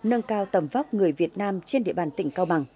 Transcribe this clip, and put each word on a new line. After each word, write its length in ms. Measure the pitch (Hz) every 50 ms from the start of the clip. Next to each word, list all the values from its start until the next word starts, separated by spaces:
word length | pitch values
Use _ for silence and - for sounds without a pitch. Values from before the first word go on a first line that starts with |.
| -
nâng 180 | 220 247 233
cao 240 | 214 - 220 208 196
tầm 220 | 190 - 190 160
vóc 260 | 143 - 254 302 - -
người 180 | 202 196 170
Việt 260 | 143 - 175 165 -
Nam 220 | 185 202 202 196 185 -
trên 180 | - - 269 226
địa 100 | 185 -
bàn 180 | 175 170 151
tỉnh 200 | - - 180 143
Cao 140 | - - 185
Bằng. 200 | 165 175 156 139 127 _